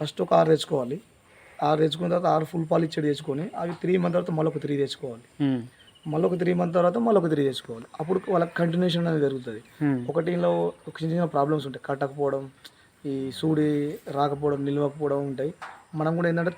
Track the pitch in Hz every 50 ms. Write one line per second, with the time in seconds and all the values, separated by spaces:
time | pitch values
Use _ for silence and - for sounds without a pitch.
0 | 151 147 - - 180 165 165 170 165 156 160 143 - - 160 139 123 120 143 190
1 | - _ _ _ _ _ - - - - - - - 147 156 151 156 156 147 165
2 | 175 175 175 175 180 165 151 160 160 - - 170 160 156 175 165 165 156 - 170
3 | 147 151 143 143 151 - 135 143 170 233 - - 170 175 170 - - 175 185 185
4 | 175 175 170 175 175 180 170 156 160 160 151 147 - 147 147 139 139 131 - -
5 | - 131 117 117 - - _ - 147 139 131 123 117 123 - - - - - -
6 | - 160 147 156 175 185 180 170 175 175 180 175 180 170 165 180 175 180 175 233
7 | 233 233 214 196 165 165 156 143 139 135 127 - - - 117 113 117 - - -
8 | 160 165 185 190 - 240 190 170 170 170 - - 170 170 160 175 180 175 160 170
9 | 170 165 160 151 143 139 135 131 123 123 110 110 - - - - 151 143 139 127
10 | 120 131 143 165 160 175 175 175 175 175 175 170 170 170 - - - 160 - -
11 | 160 160 165 175 175 156 - 143 143 151 156 151 135 139 127 117 - - 139 135
12 | 143 135 139 147 143 139 135 139 139 135 - _ - - _ _ - _ _ _
13 | - 143 135 135 135 135 123 - - 160 156 151 151 151 151 147 143 147 175 -
14 | - - 139 139 143 143 143 143 147 147 143 139 139 143 143 147 147 139 139 156
15 | 147 143 139 143 143 139 135 127 131 160 175 - - - - - - _ - 156
16 | 156 156 165 170 175 170 165 170 165 175 170